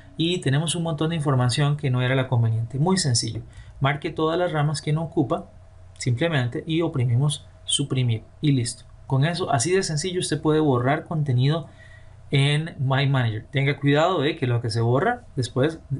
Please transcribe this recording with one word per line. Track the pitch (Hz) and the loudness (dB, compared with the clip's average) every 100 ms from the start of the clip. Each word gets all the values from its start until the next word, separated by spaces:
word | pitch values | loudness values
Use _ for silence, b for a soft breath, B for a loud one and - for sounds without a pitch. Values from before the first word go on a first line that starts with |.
| B - | B -2
y | 165 180 | -2 0
tenemos | 139 139 160 | 0 0 0
un | 175 | -2
montón | 165 156 160 | -2 -2 -2
de | 170 | 0
información | 147 123 123 147 143 147 | 0 2 2 2 0 0
que | 143 | 0
no | 123 | 0
era | 123 131 | 2 0
la | 127 | 2
conveniente. | 120 113 113 117 131 | 2 2 0 -2 0
Muy | 165 190 | 2 2
sencillo, | 143 113 117 113 - B B B | 2 0 -2 -8 -12 B B B
marque | 135 147 170 | -2 0 -6
todas | 151 156 175 | -2 0 2
las | 180 | 0
ramas | 156 147 147 | 0 0 -2
que | 156 | -2
no | 151 | -2
ocupa, | 165 170 127 180 - - - - - - | -2 -2 0 -2 -4 -20 -20 -20 -20 -6
simplemente, | 131 120 170 147 120 156 - | -2 0 0 0 -2 -4 -2
y | 160 | 0
oprimimos | 160 135 120 120 147 - - - - | 0 0 0 2 2 -2 -10 -18 -8
suprimir | - 143 131 120 110 - - | -6 -2 -2 0 -2 -6 -4
y | 151 | 0
listo. | 135 120 - - - - | 2 0 -8 -18 -18 -2
Con | 135 151 | 0 0
eso, | 170 185 | -2 -2
así | 127 165 | 0 2
de | 190 | 0
sencillo, | 185 151 190 180 | 0 -4 -2 -4
usted | 175 147 | -2 -2
puede | 156 156 | 2 4
borrar | 151 120 123 160 | 4 2 2 0
contenido | - 160 143 123 139 165 - B B B B B - | -2 -2 0 2 2 0 -4 B B B B B -2
en | 139 143 147 165 - | 0 2 0 -2 -4
My | 131 135 139 | 0 2 2
Manager. | 135 117 107 - | 2 0 -2 -4
Tenga | 139 139 143 | -2 0 0
cuidado | 143 143 170 175 | 2 4 4 2
de | 139 165 | 0 0
que | 120 | 0
lo | 120 | 0
que | 117 | 0
se | 113 | 0
borra | 117 127 214 247 - 135 | 2 2 2 -2 -6 -6
después | 117 127 151 160 - | -4 0 0 -2 -8